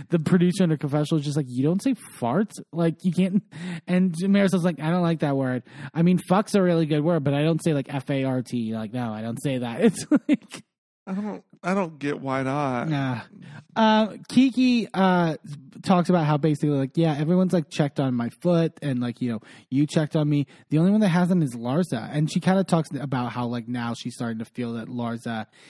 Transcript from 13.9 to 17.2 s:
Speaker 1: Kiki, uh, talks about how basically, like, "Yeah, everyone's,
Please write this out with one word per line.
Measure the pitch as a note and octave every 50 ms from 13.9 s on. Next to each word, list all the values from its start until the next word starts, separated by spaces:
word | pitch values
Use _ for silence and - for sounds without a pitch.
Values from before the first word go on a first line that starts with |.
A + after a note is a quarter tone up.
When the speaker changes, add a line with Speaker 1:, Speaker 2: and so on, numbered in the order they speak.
| A3 G#3+ A3 G3 - - -
Speaker 1:
Kiki, | - - B3+ C4 C4+ - B3+ B3+ B3+ A#3+ A#3 G3 - -
uh, | F#3 F#3+ F#3 F3+ F3 E3+ D#3+ D3+ - - D#3 D3 - C3 - - -
talks | - - F#3 F3+ E3 -
about | F3+ E3+ D3+
how | D3 D3+
basically, | C#3+ D#3 D#3 D3 - D3+ D3 C#3+
like, | C3+ C3+ C3 -
"Yeah, | E3 E3 D#3+ D3
everyone's, | C#3+